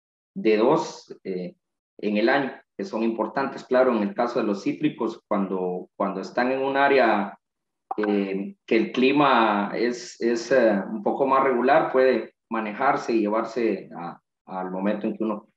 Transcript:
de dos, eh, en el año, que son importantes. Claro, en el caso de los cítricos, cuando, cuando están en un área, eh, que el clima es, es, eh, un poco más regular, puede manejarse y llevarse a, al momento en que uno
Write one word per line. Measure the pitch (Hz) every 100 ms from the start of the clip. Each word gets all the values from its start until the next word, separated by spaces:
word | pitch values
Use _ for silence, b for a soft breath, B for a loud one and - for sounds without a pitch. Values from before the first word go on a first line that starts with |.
| _ _ _ 98
de | 107 107
dos, | 120 165 - - - -
eh, | 95 90 90 - _ _ _ -
en | 104 104
el | 120
año, | 143 131 - _ -
que |
son | 98 110
importantes. | 113 110 107 139 131 -
Claro, | - 127 131 113
en |
el | 101
caso | - 120 131
de | 107
los | 98
cítricos, | 143 147 151 - 113 113 -
cuando, | 104 95 95 90 90 - -
cuando | 98 92
están | 95 - 127
en | 135
un | 135 135
área, | 139 135 113 104 101 - _ _ _ _ - -
eh, | 104 101 98 95 101 - -
que | 113
el | 104
clima | - 131 143 139 123 110 104 101
es, | - 120 120 - -
es, | 117 117 -
eh, | 131 113 98 -
un | 110
poco | 120 113 131
más | 135 135
regular, | 120 123 156 165
puede | 131 131 113 - _ -
manejarse | 113 107 104 139 143 -
y | 113
llevarse | 101 110 113 127 113 98 - 87
a, | 85 87 _ _ -
al | 92 92
momento | 92 95 - 113
en | 104
que |
uno | 110 104 -